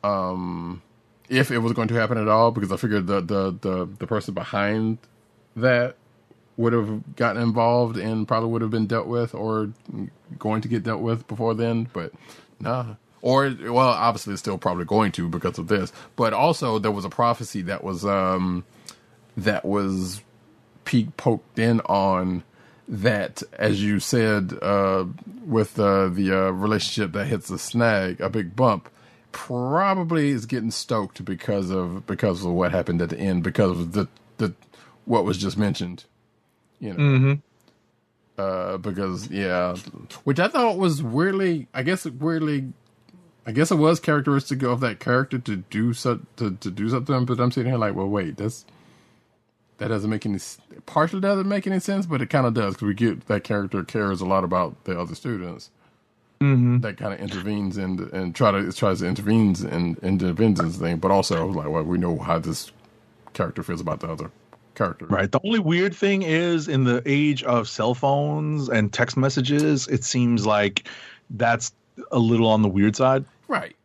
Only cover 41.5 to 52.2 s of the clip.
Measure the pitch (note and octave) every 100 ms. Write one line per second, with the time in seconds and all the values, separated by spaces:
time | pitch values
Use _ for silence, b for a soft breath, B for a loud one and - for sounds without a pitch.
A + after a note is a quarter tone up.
41.5 | E3 - - C3 F#3 E3 B2+ D#3 D#3+ D#3
42.5 | D3 C3 - _ _ _ - _ _ -
43.5 | A2+ D#3+ E3+ D#3 E3 - D3 C#3 C#3 -
44.5 | C3 B2+ B2 B2+ G2+ - B2 C3 B2+ B2
45.5 | G2 F#2+ G#2+ A#2 A#2 B2+ A#2 - - A2
46.5 | F#2+ G2+ F#2+ G#2+ B2 C3+ C3 B2 B2 B2
47.5 | C3+ A#2+ B2+ G#2+ F#2+ G2 G2+ F2 - G#2
48.5 | - - b b b b b b b _
49.5 | _ _ _ G#2 A2 G#2 A2 A2 G2 -
50.5 | - _ - - D3+ E3 G3 G3 G3 G3
51.5 | G3+ F#3+ F#3+ - G3 F3+ C#3